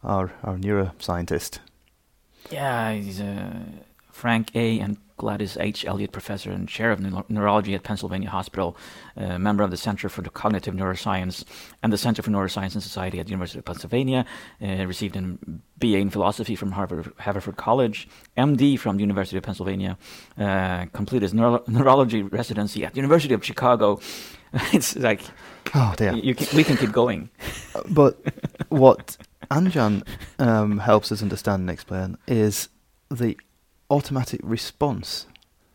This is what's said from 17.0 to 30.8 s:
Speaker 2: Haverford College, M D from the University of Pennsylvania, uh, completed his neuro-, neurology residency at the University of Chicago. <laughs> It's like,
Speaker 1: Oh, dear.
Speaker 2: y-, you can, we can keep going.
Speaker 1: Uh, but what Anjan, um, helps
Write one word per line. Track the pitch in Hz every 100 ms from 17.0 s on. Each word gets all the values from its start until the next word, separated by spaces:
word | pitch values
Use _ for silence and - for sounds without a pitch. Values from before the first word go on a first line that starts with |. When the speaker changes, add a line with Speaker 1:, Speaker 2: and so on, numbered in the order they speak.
| - -
Speaker 2:
Haverford | - 98 101 -
College, | - 127 120 107 - - - -
M | 139 135
D | 143 131
from | 117 98
the |
University | 101 98 95 92
of |
Pennsylvania, | - 95 92 95 95 92 - - - -
uh, | 101 95 92 90 90
completed | - 101 127
his | 98
neuro-, | 107 117 120 -
neurology | 117 131 135 123 110
residency | 98 101 117 104 101 - -
at |
the | 131
University | 139 165 143
of | 110
Chicago. | - - 127 120 107 98 -
<laughs> | - - - - - -
It's | 165 - 127
like, | 123 104 - - - - -
Speaker 1:
Oh, | 147 113 90
dear. | 104
Speaker 2:
y-, | 113
you | 113 123
can, | 151 143
we | 156
can | 135
keep | 117
going. | 113 120 92 - - - - -
Speaker 1:
Uh, | - -
but | 151 139 - - - - - -
what | 151 131 - - - - - -
Anjan, | 143 185 170 107 101 - - - -
um, | 123 110 107
helps | 104